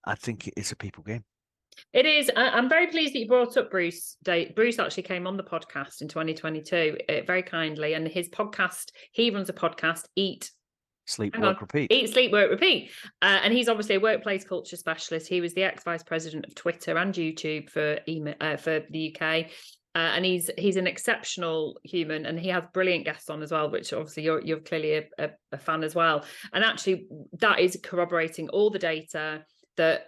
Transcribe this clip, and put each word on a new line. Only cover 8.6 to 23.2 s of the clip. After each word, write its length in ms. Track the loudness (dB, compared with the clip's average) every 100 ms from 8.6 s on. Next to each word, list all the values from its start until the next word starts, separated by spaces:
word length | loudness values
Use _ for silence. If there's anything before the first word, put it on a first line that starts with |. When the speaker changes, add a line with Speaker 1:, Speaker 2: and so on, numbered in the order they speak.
| -2 -2 -14 -18 -6
Speaker 2:
he 180 | 2 2
runs 180 | 2 -4
a 40 |
podcast, 540 | -2 -2 0 -2 -2 -4 -2
Eat 340 | -2 -4 -16 _ _ _ _ _
Speaker 1:
Sleep, 280 | -10 -4 -4
Speaker 2:
Hang 100 | 2
Speaker 1:
work, 140 | 2 2
Speaker 2:
on. 40 |
Speaker 1:
repeat. 300 | -2 -2 4
Speaker 2:
Eat, 200 | 2 4
sleep, 200 | 4 6
work, 180 | 6 6
repeat. 420 | 6 4 4 -2 -16 -18 _
Uh, 180 | 4 6
and 100 | 6
he's 140 | 4 4
obviously 280 | 0 2
a 40 | 4
workplace 440 | 4 2 0 -4
culture 340 | -4 -8 -6 -8
specialist. 500 | -6 -6 -4 -6 -2
He 140 | -2
was 120 | 0
the 100 | 0
ex-vice 400 | -2 -2 -6 -6
president 420 | -4 -4 -4 -8
of 100 | -8
Twitter 420 | -4 -4 -4 -2 0
and 160 | 0
YouTube 560 | 0 -2 -2 -4 -4 -4
for 300 | -2 0 -2 -4
ema-, 280 | -6 -6 -4
uh, 180 | -4 -2
for 240 | -2 -2 -2
the 100 | -6
U 120 | -6
K. 380 | -4 0 0 -2 -14 -20 -20 _
Uh, 40 | 0
and 260 | 0 2
he's, 260 | 2 0 -2 0
he's 200 | 2 2
an 100 | 0
exceptional 880 | 0 -2 -2 -4 -4 -2 -2 -4 -8
human, 420 | -4 -2 -2 -4
and 140 | -4 -4
he 80 | -2
has 160 | -2 -2
brilliant 300 | 0 2 2
guests 260 | -2 -8